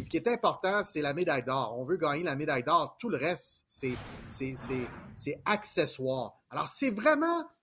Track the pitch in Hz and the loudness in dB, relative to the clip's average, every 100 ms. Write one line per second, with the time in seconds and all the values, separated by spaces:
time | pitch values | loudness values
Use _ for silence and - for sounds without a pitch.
0 | - 160 233 233 185 - 185 202 185 156 | -2 0 2 2 2 2 2 2 0 0
1 | 143 147 165 139 120 135 113 120 127 180 | 0 0 2 0 0 0 -2 -4 -2 0
2 | 156 143 175 139 151 131 127 170 147 - | 2 0 -2 -2 0 0 4 4 4 -4
3 | 240 143 156 175 - - - - 127 120 | -2 0 0 0 -4 -8 -10 -4 -4 -4
4 | - - - - 131 127 - 131 117 - | -8 -12 -10 -6 -6 -4 -2 -2 -4 -8
5 | - - 143 147 - 208 - 190 147 - | -16 -8 -6 -4 0 0 2 2 2 0
6 | 131 131 107 - - 139 151 - 269 208 | -2 -2 -4 -8 -10 -6 -2 0 0 4
7 | 277 294 330 339 320 _ | 4 4 2 0 -4 _